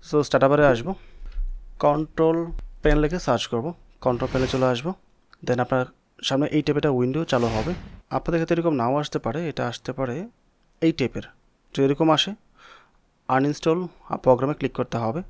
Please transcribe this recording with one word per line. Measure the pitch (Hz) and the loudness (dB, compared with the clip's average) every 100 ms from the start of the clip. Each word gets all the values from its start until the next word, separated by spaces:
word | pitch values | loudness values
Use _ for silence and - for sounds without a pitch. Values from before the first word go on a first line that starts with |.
| - | 0
So | 151 143 | 0 2
স্টার্ট | 135 135 | 4 4
আবারে | 147 147 | 6 6
আসবো, | 120 143 190 - - - - - - - - | 4 0 -8 -10 -16 -10 -6 -6 -6 -12 -2
কন্ট্রোল | 147 147 156 - 160 165 170 - - - | 0 2 -2 0 2 2 -4 -8 -10 -2
প্যানেল | 151 147 | 2 4
লিখে | 151 175 - | 2 -2 0
সার্চ | 120 - | -2 0
করব, | 120 135 170 _ _ | -4 -4 -8 _ _
কন্ট্রোল | - 120 131 | -2 -2 -2
প্যানেলে | 131 127 | -2 0
চলে | 131 127 | 2 0
আসবো। | 120 151 190 _ _ _ _ - | 0 -4 -8 _ _ _ _ -2
Then | 123 | 0
আপনার | 123 131 127 _ _ _ - | 2 0 -2 _ _ _ -2
সামনে | 135 147 151 | 0 0 0
এই | |
টাইপের | 147 143 | 0 0
একটা | 147 127 | 2 2
উইন্ডো | 123 135 165 | 0 -2 0
চালু | 127 117 110 | 0 2 0
হবে। | 107 175 - - _ 131 | -2 -6 -10 -20 _ -6
আপনাদের | - 165 | -2 -2
ক্ষেত্রে | 160 170 | 0 0
এরকম | 170 147 | 2 0
নাও | 120 139 | 0 0
আসতে | 147 151 | -2 -6
পারে, | 120 127 170 | -4 -4 -6
এটা | 131 123 | -4 -6
আসতে | 117 - 135 | -6 -10 -6
পারে | 131 123 220 _ _ _ _ _ 165 | -4 -4 -10 _ _ _ _ _ 0
এই | 160 | 2
টাইপের। | 123 - - _ _ _ _ | -2 -4 -12 _ _ _ _
যদি | - 139 | 0 2
এরকম | 143 160 151 | 4 4 4
আসে, | - 214 _ _ - - _ _ _ _ _ 131 | 2 -4 _ _ -20 -20 _ _ _ _ _ 0
আনইনস্টল | 139 151 - 165 180 - - - | 2 0 0 0 -2 -12 -10 -2
প্রোগ্রামে | - 123 135 147 | 4 4 2 -2
ক্লিক | 135 - | -6 -4
করতে | 127 117 | -4 -2
হবে। | 113 135 190 | -4 -4 -8